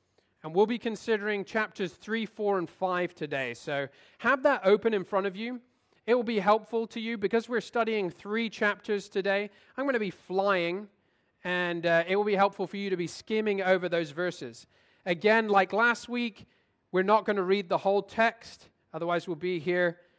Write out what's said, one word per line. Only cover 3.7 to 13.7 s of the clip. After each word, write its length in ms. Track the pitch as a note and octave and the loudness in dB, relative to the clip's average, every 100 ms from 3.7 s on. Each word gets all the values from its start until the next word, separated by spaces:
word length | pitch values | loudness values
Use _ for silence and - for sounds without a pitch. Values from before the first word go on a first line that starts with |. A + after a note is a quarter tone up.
| C#3+ C#3 - - _ | -4 -4 -10 -20 _
have 240 | A#3 C4 | 0 2
that 200 | C#4+ B3 | 2 2
open 280 | F#3+ G#3 A#3 | 4 4 4
in 120 | G#3+ | 0
front 240 | F#3 G3+ G3 | 0 -2 -2
of 80 | F#3 | -4
you. 240 | A#3 B3 - _ _ _ - | -8 -10 -14 _ _ _ 0
It 80 | B3 | 2
will 80 | |
be 160 | A3+ A3+ | 2 0
helpful 480 | F#3+ A3 G#3+ A#3 A3+ | 4 4 2 -4 -4
to 100 | A#3 | -6
you 180 | A3+ A#3 | -6 -4
because 320 | G3 A3+ A3+ | 0 0 0
we're 120 | A#3+ | -4
studying 500 | - A#3+ A3 A3 F#3 | -2 -2 0 0 -2
three 400 | - G3+ G#3+ A3+ | -6 -6 -4 -4
chapters 580 | - G#3+ F#3+ - G#3 - | 0 0 0 -4 -4 -4
today. 420 | G3+ F#3+ G3 G3+ - _ - | -4 0 0 -2 -10 _ -6
I'm 100 | C#4 | -2
gonna 140 | B3 | -2
be 100 | G#3 | -2
flying, 760 | - _ F#3 G3 F#3+ E3+ F3+ G#3 _ _ _ _ _ | -8 _ -2 2 2 0 -4 -8 _ _ _ _ _
and, 420 | F3+ F3+ F3 E3+ E3+ | -4 -2 -2 -2 2
uh, 160 | E3 E3+ | 2 4
it 100 | G3 | 2
will 80 | |
be 100 | G#3 | 2
helpful 320 | F#3+ G3+ G3+ F#3 | 4 2 2 -6
for 120 | G3+ | -4
you 120 | G3+ | -4
to 60 | F#3 | -2
be 100 | E3 | -4
skimming 560 | - - A3 G#3+ G3 | -8 -4 -2 0 0
over 260 | F#3 | 2